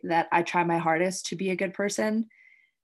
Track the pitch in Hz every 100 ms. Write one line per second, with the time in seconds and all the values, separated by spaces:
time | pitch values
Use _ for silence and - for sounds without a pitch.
0 | 175 165 - 175 170 180 170 170 165 160
1 | 185 185 - 170 190 185 190 185 202 208
2 | 214 220 226 _ - _ _ _